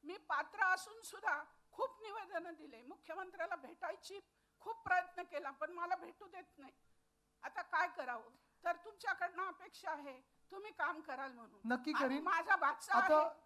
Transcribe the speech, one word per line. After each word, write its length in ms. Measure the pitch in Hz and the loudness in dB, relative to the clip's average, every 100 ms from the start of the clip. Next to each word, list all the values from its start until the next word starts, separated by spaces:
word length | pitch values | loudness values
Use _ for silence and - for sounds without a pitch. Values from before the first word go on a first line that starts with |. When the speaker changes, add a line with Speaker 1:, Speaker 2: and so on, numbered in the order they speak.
Speaker 1:
मी 120 | 294 403 | -12 -10
पात्र 480 | - 294 302 403 | -2 -2 0 2
असून 380 | 381 370 415 440 | 4 4 0 -14
सुद्धा 400 | - 381 440 294 320 _ _ | -14 -4 0 0 -2 _ _
खूप 180 | - 523 - | -2 -2 -4
निवेदनं 500 | 427 427 370 349 339 | -10 -8 -6 -6 -6
दिले, 280 | 311 302 226 | -10 -16 -16
मुख्यमंत्र्याला 760 | 254 - - 330 370 381 339 339 | -16 -14 -10 -10 -8 -6 -4 -4
भेटायची 640 | 262 339 339 392 - 392 - _ _ _ | -8 -8 -8 -6 -10 -14 -16 _ _ _
खूप 160 | 415 453 | -8 -4
प्रयत्न 380 | 880 719 359 359 | 2 2 2 -4
केला, 280 | 349 294 277 | -6 -6 -6
पण 220 | 277 311 | -6 -6
मला 240 | 349 349 359 | -4 -2 -2
भेटू 300 | - - 392 | -4 -16 -16
देत 320 | 359 359 - | -16 -18 -20
नाही. 140 | 277 - _ _ _ _ _ _ | -20 -20 _ _ _ _ _ _
आता 200 | 226 - | -10 -8
काय 260 | - 311 359 - | 0 2 2 0
करावं? 680 | 254 233 - - _ _ | -4 -6 -8 -20 _ _
तर 80 | 349 | 0
तुमच्याकडनं 680 | 339 427 403 440 381 359 349 | 0 -4 -6 -2 0 -2 -2
अपेक्षा 480 | 381 349 415 - 381 | -4 -6 -12 -8 -4
आहे 380 | 302 285 254 _ _ _ | -4 -6 -12 _ _ _
तुम्ही 200 | 392 427 | -12 -10
काम 300 | 427 302 320 | -2 -2 -2
कराल 320 | 320 262 269 | -6 -6 -6
म्हणून. 400 | 240 226 - 226 | -10 -18 -8 -2
Speaker 2:
नक्की 200 | 254 302 | 0 0
Speaker 1:
आणि 100 | 262 | 2
Speaker 2:
करीन. 180 | 269 277 | 2 2
Speaker 1:
माझा 340 | 320 339 339 381 | 2 2 6 6
बादशाह 440 | 277 - - 370 | 4 2 4 6
Speaker 2:
आता 180 | 381 311 | 8 8
Speaker 1:
आहे. 100 | 311 - | 6 0